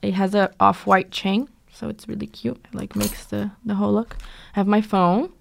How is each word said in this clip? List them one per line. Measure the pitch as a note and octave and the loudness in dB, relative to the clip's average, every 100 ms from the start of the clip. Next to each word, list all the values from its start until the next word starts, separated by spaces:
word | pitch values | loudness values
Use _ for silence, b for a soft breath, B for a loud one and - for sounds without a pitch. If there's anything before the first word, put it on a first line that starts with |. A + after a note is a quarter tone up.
it | G3+ | -2
has | F#3+ F#3+ | 0 2
a | G3+ F#3+ - | 2 0 4
off-white | G3 F#3+ - F#3+ F#3 | 4 4 2 2 2
chain, | - G3 G3 C#4 _ _ | -4 -2 0 -2 _ _
so | - A3+ | -12 -10
it's | G#3+ - | -10 -10
really | G#3+ G#3 | -10 -10
cute. | - A#3 - | -8 -8 -8
It, | - | -12
like, | - - G#3 | -12 -8 -4
makes | G#3 - - | -4 -4 -8
the, | G#3 G#3 - | -6 -6 -8
the | A3+ | -6
whole | G3 G#3 | -2 0
look. | G#3 A#3 - B B B | 0 -2 -10 B B B
I | - | -2
have | G3 | 2
my | G#3+ | 2
phone. | G#3+ G3 F3+ F#3 E4+ - | 2 2 4 2 0 -8